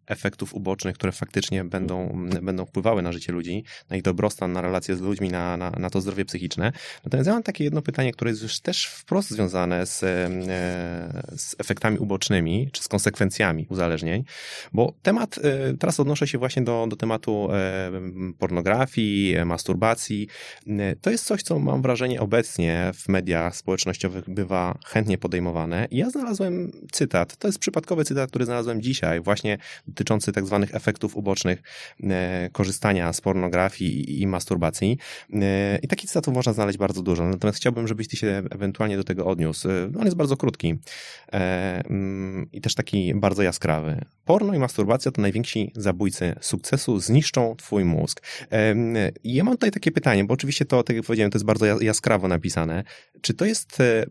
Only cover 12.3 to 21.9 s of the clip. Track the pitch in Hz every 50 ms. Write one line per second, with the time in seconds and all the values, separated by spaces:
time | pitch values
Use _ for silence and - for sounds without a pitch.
12.3 | 104 92 82 80 87 107 135 139 - - - - - 101 - 107 - - - 95
13.3 | - - 107 92 80 80 78 - 95 92 87 85 82 78 85 80 87 110 135 -
14.3 | - - - - - - - - - 107 120 - - - _ 185 208 233 233 -
15.3 | - - - 147 135 135 135 131 131 - - 180 165 - 143 139 147 143 147 135
16.3 | - 120 123 127 - 135 123 117 117 117 113 113 107 - 113 113 113 110 - -
17.3 | 107 104 101 92 98 98 95 95 95 95 95 90 90 95 92 92 90 92 92 92
18.3 | 82 - 95 87 87 87 85 95 104 120 135 131 - 117 107 104 101 101 98 95
19.3 | 87 85 85 87 85 85 - - 92 90 110 113 117 - - - 110 101 104 -
20.3 | - - - - - - - - 104 101 101 95 - - - 185 226 233 - -
21.3 | - - - - 165 147 143 143 135 135 131 127